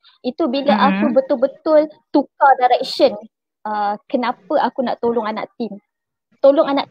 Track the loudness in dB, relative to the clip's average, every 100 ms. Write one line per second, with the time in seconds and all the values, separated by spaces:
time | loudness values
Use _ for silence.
0 | _ _ -8 -4 -2 -2 0 2 2 0
1 | 0 0 0 0 -4 -4 0 2 2 -4
2 | _ -2 -2 2 2 4 2 0 -2 0
3 | 0 0 -14 _ _ _ -10 -6 -4 -6
4 | _ -4 -4 -6 -4 -2 -2 -4 -6 -4
5 | -4 -4 -4 -8 -10 -10 -10 -12 _ _
6 | _ _ _ _ 4 4 2 0 -4